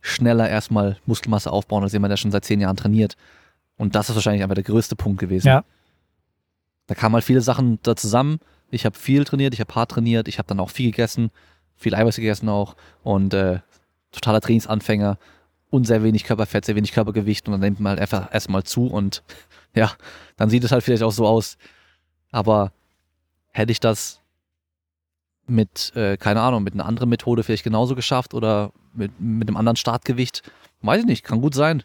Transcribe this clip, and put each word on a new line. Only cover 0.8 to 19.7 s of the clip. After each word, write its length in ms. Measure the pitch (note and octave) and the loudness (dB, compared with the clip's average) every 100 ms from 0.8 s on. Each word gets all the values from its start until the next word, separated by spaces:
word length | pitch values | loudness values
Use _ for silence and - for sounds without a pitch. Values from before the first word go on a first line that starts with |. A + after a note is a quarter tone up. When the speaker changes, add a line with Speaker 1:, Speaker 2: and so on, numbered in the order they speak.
| G2+ F#2+ - | 0 -2 -4
Speaker 1:
Muskelmasse 460 | A2+ - G#2+ - | -4 0 -2 0
aufbauen 300 | G2 - G#2 | -4 -2 -2
als 80 | G2 | 0
jemand, 180 | G#2 G2+ | 0 0
der 60 | G2+ | 0
schon 140 | G#2 | -2
seit 120 | G2+ | -2
zehn 160 | - G#2 | 0 0
Jahren 160 | F#2+ G2 | 0 0
trainiert. 400 | G#2+ G#2+ G#2+ - _ _ _ _ _ _ | 2 2 2 -2 _ _ _ _ _ _
Und 180 | G2+ | -2
das 140 | G#2 G#2 | -2 0
ist 80 | A2 | 0
wahrscheinlich 260 | G#2 G#2 | 0 0
einfach 140 | F#2+ G2 | 0 -2
der 80 | |
größte 320 | F#2+ A2 A2 A2 | 0 0 0 -4
Punkt 240 | G#2 G2 | -4 -4
gewesen. 260 | F2+ F#2 C3+ | -2 2 4
Speaker 2:
Ja. 160 | C3 - _ _ _ _ _ _ _ _ _ _ _ _ | 4 2 _ _ _ _ _ _ _ _ _ _ _ _
Speaker 1:
Da 60 | |
kamen 200 | - A2 | -2 2
halt 100 | A2+ | 2
viele 160 | - B2+ | 4 2
Sachen 380 | A#2 B2+ B2 A2 | 4 2 2 0
da 120 | - | 0
zusammen. 440 | A2+ G#2+ A#2 C#3+ D#3 _ _ _ | -2 2 2 2 -2 _ _ _
Ich 140 | B2 | -4
hab 120 | B2 - | -4 -4
viel 280 | - C#3 | 0 2
trainiert, 300 | C#3+ C#3 C3+ | 2 0 -2
ich 60 | A2+ | -2
hab 140 | A2 - | -6 -2
hart 160 | A#2 | -2
trainiert, 340 | - A#2 A#2 A2 | 0 2 2 0
ich 120 | - | -6
hab 80 | - | -4
dann 100 | G2 | -4
auch 100 | F2+ | -4
viel 200 | - B2 | 0 -2
gegessen, 400 | A2 A2+ - A2+ _ _ _ _ _ | 0 -2 0 -4 _ _ _ _ _
viel 180 | A2+ | -2
Eiweiß 220 | G#2 A2+ A2 | 2 2 2
gegessen 320 | A2 G#2 A2 | -2 -2 0
auch 260 | G2+ G2+ - - _ | -2 -2 -8 -20 _
und, 280 | - G2 G2 | -2 0 2
äh, 260 | G2 F#2+ F#2 - _ _ _ _ | 2 0 0 -6 _ _ _ _
totaler 300 | - - G#2+ | -6 0 0
Trainingsanfänger 760 | - A2+ - A2 - G#2+ G#2 G2 _ _ _ _ _ | 4 0 2 -6 -2 0 0 -2 _ _ _ _ _
und 160 | C3+ A#2 | 0 2
sehr 160 | A2+ | 4
wenig 220 | A2 A2 | 4 2
Körperfett, 400 | - A2 G#2+ G#2+ | 0 -2 0 -2
sehr 120 | - G#2+ | -2 -2
wenig 160 | G#2+ | 0
Körpergewicht 540 | - G#2+ G#2+ G#2 G#2 - | 0 0 -2 -2 -4 -2
und 60 | |
dann 80 | G2+ | 0
nimmt 180 | G2 G2+ | 0 0
man 120 | G2+ | -2
halt 100 | F#2+ | -2
einfach 320 | G2+ G2+ F2+ | -2 -4 -4
erstmal 320 | A2 - G2 | -6 -2 -4
zu 220 | F#2+ - B2 | -2 -2 -2
und 360 | G#2 G2 - _ - _ | -2 -4 -6 _ -20 _
<laughs> 260 | _ _ | _ _